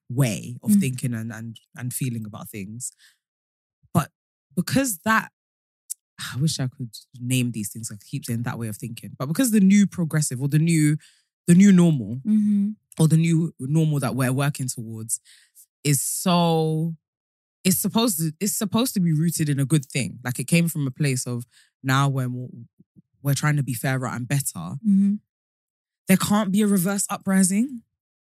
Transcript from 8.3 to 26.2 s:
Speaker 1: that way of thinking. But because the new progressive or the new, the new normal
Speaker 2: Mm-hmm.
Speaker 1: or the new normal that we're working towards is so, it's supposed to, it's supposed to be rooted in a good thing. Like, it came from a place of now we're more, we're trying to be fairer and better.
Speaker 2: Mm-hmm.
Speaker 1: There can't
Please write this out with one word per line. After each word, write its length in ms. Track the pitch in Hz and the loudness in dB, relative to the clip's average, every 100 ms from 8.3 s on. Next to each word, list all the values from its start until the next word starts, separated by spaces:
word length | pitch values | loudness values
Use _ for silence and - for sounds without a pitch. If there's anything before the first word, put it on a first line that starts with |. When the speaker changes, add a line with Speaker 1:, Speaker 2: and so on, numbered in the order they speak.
| 117 | -6
Speaker 1:
that 140 | 120 113 | -6 -6
way 100 | 113 | -8
of 80 | 104 | -10
thinking. 340 | 113 120 107 - | -12 -12 -16 -10
But 80 | 139 | -4
because 240 | 160 262 | 0 2
the 80 | 214 | 4
new 260 | 190 208 196 | 6 6 4
progressive 540 | - 165 156 147 123 | 0 -2 0 -2 -2
or 60 | 143 | 0
the 100 | 151 | 2
new, 380 | 165 160 151 151 - _ _ _ - | 2 4 2 2 -4 _ _ _ 6
the 60 | 175 | 8
new 160 | 202 | 10
normal 440 | 180 175 147 98 127 170 | 8 6 4 -2 -6 0
Speaker 2:
Mm-hmm. 440 | 214 208 202 202 214 _ - | 2 2 2 0 -4 _ 0
Speaker 1:
or 100 | 160 | 4
the 100 | 156 | 4
new 360 | 170 160 170 - | 4 2 0 -4
normal 400 | 131 156 156 143 | -2 2 2 0
that 160 | 127 123 | -2 0
we're 160 | 127 | 0
working 340 | 131 143 - 127 | 2 0 -2 -6
towards 520 | - 110 113 113 - - - _ _ - _ | -6 -10 -10 -8 -8 -10 -20 _ _ -20 _
is 180 | 147 139 | 0 0
so, 920 | - - 190 175 170 160 160 156 165 165 _ _ _ _ _ _ | 0 -2 2 4 4 2 2 0 -2 -6 _ _ _ _ _ _
it's 140 | 190 180 | 0 2
supposed 420 | 202 220 226 156 | 0 0 0 0
to, 120 | 160 151 | -4 -2
it's 140 | 208 | -4
supposed 400 | - 202 220 262 214 | -4 -2 0 0 0
to 40 | |
be 120 | 175 | 2
rooted 360 | 151 170 160 151 | 2 0 0 0
in 100 | 135 | 0
a 60 | 135 | 0
good 200 | 156 135 | 0 -2
thing. 340 | 143 107 - | -4 -4 -6
Like, 160 | 123 120 | -8 -6
it 80 | 131 | 0
came 200 | 170 170 | 2 2
from 180 | 151 135 | -2 -6
a 40 | |
place 360 | - 147 127 - | -2 -2 -2 -4
of 180 | 123 120 _ _ _ | -8 -10 _ _ _
now 240 | 135 135 139 | -2 2 2
we're 200 | 135 127 | 0 -4
more, 200 | 123 127 - 117 _ _ _ _ _ | -6 -10 -16 -20 _ _ _ _ _
we're 120 | 143 | -4
trying 240 | 139 - 147 | -2 0 0
to 60 | |
be 100 | 127 | -2
fairer 340 | 117 143 131 123 | -4 -4 -4 -4
and 200 | 98 127 | -8 -4
better. 160 | 143 - - | -4 -4 -8
Speaker 2:
Mm-hmm. 600 | - 135 220 196 202 208 - _ _ _ _ _ _ _ - | -10 -4 2 4 4 0 -6 _ _ _ _ _ _ _ 0
Speaker 1:
There 100 | |
can't 340 | 190 | 0